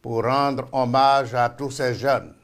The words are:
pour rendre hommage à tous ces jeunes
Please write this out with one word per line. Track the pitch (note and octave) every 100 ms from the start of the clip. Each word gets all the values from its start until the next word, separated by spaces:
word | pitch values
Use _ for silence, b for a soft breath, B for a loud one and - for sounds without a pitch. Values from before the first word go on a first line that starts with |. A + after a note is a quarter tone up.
pour | A#2+ A2+
rendre | A2+ C3+ C#3+ C3 B2
hommage | C3+ B2 C3 C#3 C#3 B2
à | B2 A#2+
tous | A#2+ C#3+
ces | B2+ C3
jeunes | A2 B2+ B2 E2 -